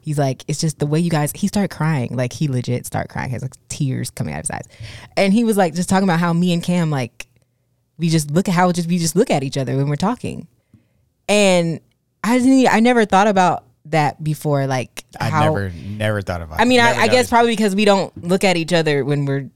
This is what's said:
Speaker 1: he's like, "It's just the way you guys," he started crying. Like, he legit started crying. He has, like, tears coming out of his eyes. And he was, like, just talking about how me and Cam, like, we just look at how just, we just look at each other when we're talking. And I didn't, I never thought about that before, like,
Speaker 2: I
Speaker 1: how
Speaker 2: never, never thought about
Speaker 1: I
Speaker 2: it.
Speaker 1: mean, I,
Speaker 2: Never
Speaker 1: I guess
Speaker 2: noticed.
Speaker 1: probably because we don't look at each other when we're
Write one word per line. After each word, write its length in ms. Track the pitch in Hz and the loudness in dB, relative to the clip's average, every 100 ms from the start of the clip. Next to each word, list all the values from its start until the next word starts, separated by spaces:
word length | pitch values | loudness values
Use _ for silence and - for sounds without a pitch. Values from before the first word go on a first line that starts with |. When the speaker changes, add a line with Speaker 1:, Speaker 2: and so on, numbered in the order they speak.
Speaker 1:
he's 180 | - 147 | -4 -2
like, 260 | 139 - - | -2 -4 -8
"It's 120 | 156 | -4
just 180 | 160 - | -4 -2
the 80 | 147 | -2
way 140 | 156 | 0
you 100 | 170 | 0
guys," 220 | 165 147 | 0 -2
he 140 | - 202 | -2 -4
started 260 | - 190 | -2 -4
crying. 400 | - 156 156 120 120 | -2 -2 -2 -2 -4
Like, 160 | 123 | -4
he 160 | - 151 | -2 -2
legit 380 | 139 - 123 - | -2 -2 -4 -4
started 220 | - - | -8 -6
crying. 220 | - 131 | -8 -8
He 20 | |
has, 80 | 127 | -6
like, 120 | 131 - _ | -8 -12 _
tears 420 | - 139 123 123 | -6 -4 -4 -6
coming 240 | - 156 | -8 -8
out 40 | 73 | -6
of 40 | |
his 60 | - | -8
eyes. 160 | - - - - - - - | -8 -12 -18 -18 -18 -10 -2
And 160 | 196 | 2
he 120 | 202 | 2
was, 120 | 233 202 | 2 2
like, 180 | 180 | 2
just 140 | 156 180 | 0 0
talking 160 | 190 196 | 2 2
about 120 | 165 | 0
how 120 | 175 | 0
me 200 | 170 180 | 0 0
and 100 | 170 | 0
Cam, 280 | 170 180 160 | 0 0 0
like, 360 | 147 123 _ - _ _ _ _ _ _ _ | -2 -6 _ -20 _ _ _ _ _ _ _
we 100 | 165 | 0
just 220 | 160 147 | 0 0
look 180 | 147 196 | -2 0
at 60 | |
how 180 | 175 185 | 2 2
just, 160 | 175 165 | 0 -2
we 100 | 180 | 0
just 160 | 165 170 | 0 0
look 140 | 254 | 2
at 120 | 180 | 0
each 140 | 135 139 | -2 -4
other 200 | 131 131 | -2 -2
when 120 | 139 | -2
we're 80 | 143 | -2
talking. 500 | 190 247 - 65 - _ _ _ _ _ _ _ - | -2 -4 -8 -12 -16 _ _ _ _ _ _ _ 0
And 520 | 208 202 180 170 151 _ _ _ _ | 2 4 4 2 -4 _ _ _ _
I 160 | 196 254 | 0 2
didn't, 340 | 247 269 247 | 4 6 4
I 80 | 214 | 4
never 240 | 233 247 | 4 4
thought 240 | 208 190 214 | 4 4 4
about 360 | 190 180 127 _ _ - | 4 2 0 _ _ -4
that 360 | 156 147 - | 0 0 -2
before, 440 | 151 151 156 143 135 | -6 -4 -2 0 0
like, 380 | 131 - - - - | -4 -6 -12 -18 -6
Speaker 2:
I 80 | 113 | -2
Speaker 1:
how 140 | 156 | 2
Speaker 2:
never, 260 | 156 151 98 | 2 0 -4
never 520 | 85 98 107 107 104 | -8 -12 -4 -2 -2
thought 200 | 95 87 | -4 -8
about 160 | 80 78 | -8 -2
Speaker 1:
I 40 | |
Speaker 2:
it. 20 | 226 | 2
Speaker 1:
mean, 140 | 254 | 4
I, 80 | 233 | 4
Speaker 2:
Never 100 | - | 2
Speaker 1:
I 40 | 214 | 2
guess 60 | |
Speaker 2:
noticed. 160 | 254 247 | 2 2
Speaker 1:
probably 220 | 233 233 | 2 2
because 220 | 220 214 190 | 2 0 2
we 80 | |
don't 320 | 214 196 165 - | 4 4 0 -8
look 180 | 170 185 | -2 0
at 120 | 202 175 | 2 0
each 160 | 160 | 0
other 320 | 175 156 143 | 0 2 0
when 220 | 131 147 139 | 0 0 0
we're 240 | 139 131 | -4 -6